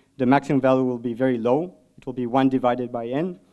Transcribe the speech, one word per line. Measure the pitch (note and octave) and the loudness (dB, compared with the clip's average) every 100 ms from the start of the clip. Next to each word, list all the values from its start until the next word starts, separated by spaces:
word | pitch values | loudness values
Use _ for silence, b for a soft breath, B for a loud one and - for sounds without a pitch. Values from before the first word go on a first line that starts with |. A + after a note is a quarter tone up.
| b - | b -2
the | |
maximum | B2+ C#3 C3+ C#3 | 2 2 2 2
value | C3 C3 | 4 2
will | B2+ B2 | 0 -4
be | A#2+ | -6
very | A2+ C3 A#2+ | -2 0 0
low. | A#2 C3+ F3+ - _ - | 0 0 -2 -12 _ -16
It | - | -10
will | |
be | B2 A#2+ | -6 -2
one | C3 C3+ | 2 2
divided | B2+ B2 B2 A#2+ | 2 0 0 -4
by | A#2+ A#2 | -8 -6
n. | C3+ F3+ F3 b | -4 -4 -8 b